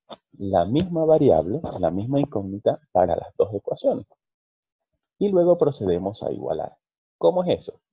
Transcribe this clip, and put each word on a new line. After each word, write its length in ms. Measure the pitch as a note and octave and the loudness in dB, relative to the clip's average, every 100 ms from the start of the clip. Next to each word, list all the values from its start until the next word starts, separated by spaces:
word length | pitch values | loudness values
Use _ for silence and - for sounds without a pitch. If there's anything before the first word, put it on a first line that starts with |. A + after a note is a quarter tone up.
| - - _ - | -20 -20 _ -10
la 260 | G2 F#2 | -2 0
misma 400 | F2 C#3 F3+ E3 | 0 0 -2 -2
variable, 560 | D#3+ D#3 C#3 D#2+ D#2+ C3 - - | 2 4 6 4 2 -4 -6 -4
la 100 | E2+ | -2
misma 300 | F2+ A2+ C#3 | -2 -2 -2
incógnita 600 | C#3+ G#2+ G2 G2+ B2 - _ | -2 -4 -6 -4 -4 -4 _
para 240 | F#2 F2+ E2 | 0 2 0
las 180 | - - | -4 -4
dos 180 | G2 | -2
ecuaciones. 520 | G#2 - - C4+ D#3+ - _ _ _ _ _ _ _ _ _ _ - | -4 -8 -4 -2 -4 -8 _ _ _ _ _ _ _ _ _ _ -4
Y 120 | G3+ | 0
luego 260 | F#3 F3 F3 | 2 4 4
procedemos 680 | D3 C3+ G2 F2 F#2+ A2 | 2 0 -2 0 -2 -6
a 80 | - | -8
igualar. 460 | C#2 C2 D#2 - _ _ _ _ - | -6 -6 -6 -8 _ _ _ _ 0
¿Cómo 260 | E3+ F3+ | 0 2
es 160 | F3+ - | 0 -2
eso? 200 | - - _ | -4 -20 _